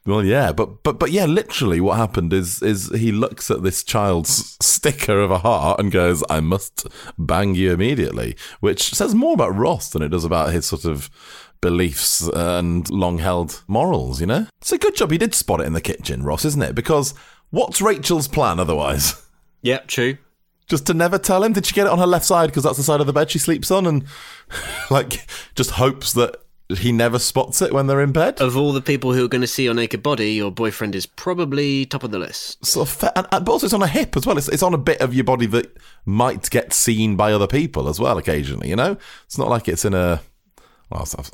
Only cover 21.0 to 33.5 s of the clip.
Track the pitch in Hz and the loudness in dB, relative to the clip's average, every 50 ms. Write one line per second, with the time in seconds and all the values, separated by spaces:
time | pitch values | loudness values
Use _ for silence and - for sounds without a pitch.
21 | 170 175 190 190 - - 190 185 208 226 214 202 180 - - - 202 196 165 175 | 2 2 2 0 2 2 2 4 4 2 2 0 0 0 2 2 4 4 4 4
22 | 180 180 175 165 - - 190 170 165 156 - 147 131 151 - 127 139 160 151 143 | 4 4 4 2 4 4 4 4 4 2 2 0 0 0 0 0 0 2 2 2
23 | 147 139 135 147 156 151 - 165 - - 165 135 - - 180 196 185 170 151 139 | 2 2 2 2 0 2 0 -2 0 0 0 -2 0 0 2 2 2 2 2 0
24 | 139 139 - - - - - - - - - - - - - - - - 135 139 | -2 -4 -16 -20 -20 -20 -20 -20 -20 -14 -12 -12 -10 -10 -10 -10 -2 2 2 2
25 | - 123 - - - - - - - - - - 170 - - - 127 139 131 - | 2 0 -6 -8 -8 -14 -14 -16 -16 -10 -4 -4 -2 -2 0 2 2 2 0 -2
26 | - - - 117 120 - - - - _ _ _ - - 92 87 92 123 117 113 | -6 -2 2 2 2 0 0 -12 -20 _ _ _ -8 -8 -6 -2 0 0 2 2
27 | 117 120 113 120 - - - 131 131 - - - 190 - - 139 139 135 139 139 | 2 2 2 0 -2 0 0 -2 -2 0 -2 -2 0 2 2 0 2 2 2 2
28 | 143 143 139 160 165 - - - 139 127 123 135 147 147 139 139 127 - 143 131 | 2 2 2 2 2 0 0 0 0 0 2 0 0 2 0 0 0 -2 -2 0
29 | 135 127 127 127 123 117 127 123 127 117 - - 135 120 117 120 117 113 - 107 | 0 0 2 2 2 0 0 0 -2 -2 -2 -2 0 0 0 0 -2 -2 -4 -4
30 | - 147 147 113 107 107 110 107 104 101 90 113 113 110 104 - 113 104 98 95 | -2 -2 -2 0 0 0 0 -2 -2 -4 -4 -2 -4 -4 -2 -4 -6 -4 -4 -6
31 | 90 - _ - - 185 180 175 170 143 135 143 147 143 139 135 135 131 - 135 | -8 -10 _ -10 -6 -6 -2 -2 -2 -2 -2 -2 0 0 0 -2 -2 -4 -6 -8
32 | - 117 104 92 82 - - - - - - _ - - - - - 135 - - | -6 -6 -6 -6 -6 -8 -10 -12 -12 -12 -14 _ -4 -2 0 0 0 -2 -2 -2
33 | - - - 185 185 - 196 - 180 214 | -2 0 0 -2 -2 0 -2 0 2 0